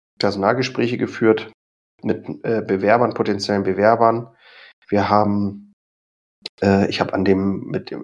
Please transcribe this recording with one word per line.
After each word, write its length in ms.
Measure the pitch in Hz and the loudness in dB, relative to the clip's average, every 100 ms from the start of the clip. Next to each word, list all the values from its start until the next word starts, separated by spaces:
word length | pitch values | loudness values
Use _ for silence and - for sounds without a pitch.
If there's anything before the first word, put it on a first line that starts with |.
| _ - | _ -4
Personalgespräche 800 | 101 98 98 123 127 - 120 117 | -4 0 0 0 -2 -2 -4 -2
geführt 520 | 104 - 110 110 - - _ _ _ _ | -6 0 2 2 -2 -18 _ _ _ _
mit, 260 | - - - - | -6 -6 -8 -10
äh, 180 | - 110 | -6 -4
Bewerbern, 520 | 90 98 101 120 117 | -2 -2 2 2 2
potenziellen 500 | - 110 98 - 101 | -2 -4 -4 -2 -2
Bewerbern. 720 | 95 92 104 113 113 113 123 _ _ - - _ - | -2 2 2 4 2 2 -4 _ _ -20 -20 _ -4
Wir 180 | 101 95 | -2 2
haben, 640 | 104 104 101 101 101 - _ _ _ _ _ _ _ - - | 2 2 0 -2 -6 -16 _ _ _ _ _ _ _ -20 -2
äh, 280 | 98 98 - | 2 4 2
ich 100 | - | 0
hab 140 | - | -2
an 100 | - | 0
dem, 440 | 95 95 98 95 - | 2 2 0 -4 -6
mit 240 | - - | -8 -8
dem, 120 | - | -12